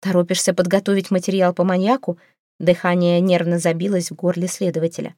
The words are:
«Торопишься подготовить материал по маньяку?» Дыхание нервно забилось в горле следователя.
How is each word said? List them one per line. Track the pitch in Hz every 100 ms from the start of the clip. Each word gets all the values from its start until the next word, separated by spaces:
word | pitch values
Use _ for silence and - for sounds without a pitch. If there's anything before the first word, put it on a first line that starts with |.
«Торопишься | 196 180 175 185 -
подготовить | 180 180 190 196 196 190
материал | 190 180 190 180
по | 180
маньяку?» | 180 185 190 262 - 175 _ _ _ _
Дыхание | 160 175 185 180 175 175
нервно | 185 175 165 175
забилось | 170 165 185 196 170
в | 160
горле | 175 175 180
следователя. | - 190 165 165 - 165